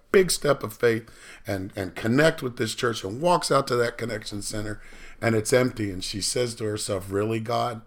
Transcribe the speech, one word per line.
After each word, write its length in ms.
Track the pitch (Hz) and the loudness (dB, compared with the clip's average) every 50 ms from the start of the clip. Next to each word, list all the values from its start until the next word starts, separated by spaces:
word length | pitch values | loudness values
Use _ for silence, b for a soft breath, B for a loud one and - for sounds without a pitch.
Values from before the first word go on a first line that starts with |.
| _ _ | _ _
big 180 | - 202 190 170 | 6 6 6 4
step 320 | - - - 143 139 - | 2 0 2 0 0 0
of 120 | - 110 - | -2 -10 -2
faith 360 | - - 120 113 113 113 - B B B B B B B | 2 2 2 2 2 -2 -8 B B B B B B B
and, 260 | B 104 95 92 101 - | B -4 -4 -4 -6 -6
and 200 | 104 95 90 - | -6 -6 -6 -6
connect 480 | - - 113 117 135 151 160 156 - 139 | -4 0 2 4 6 6 6 4 2 -4
with 140 | 123 120 | -6 -4
this 180 | - 123 110 - | -4 -4 -4 -2
church, 280 | - - 120 113 - - | -2 -2 -2 -2 -2 -6
and 160 | 95 104 127 | -8 -4 0
walks 320 | 156 175 180 165 - - | 2 4 4 4 4 2
out 140 | 156 139 135 | 2 2 2
to 100 | - 127 | 2 2
that 200 | 123 120 117 - | 2 2 0 -2
connection 460 | - 120 110 107 107 107 - - 104 104 | -4 -6 -6 -6 -6 -8 -8 -8 -8 -6
center, 360 | - - 107 104 104 110 - B B B B B B B B | -6 -6 -6 -6 -6 -8 -10 B B B B B B B B
and 140 | - 117 113 | 0 2 2
it's 200 | 110 104 - - | 2 2 4 4
empty. 360 | 123 127 127 120 - 107 101 | 4 4 2 0 -4 -6 -4
And 140 | 92 90 - | -6 -6 -8
she 180 | - - 101 | -8 -6 -4
says 320 | 92 - - 127 123 120 113 | -4 -2 0 0 -2 -2 -4
to 120 | - 110 | -4 -4
herself, 420 | 107 104 107 - - 104 95 92 95 | -4 -4 -4 -4 -4 -4 -4 -4 -2
"Really, 300 | 98 98 104 110 113 113 | 0 0 0 0 0 -2
God, 420 | 110 113 117 117 117 120 120 110 110 | -2 -2 -2 0 0 -2 -4 -8 -12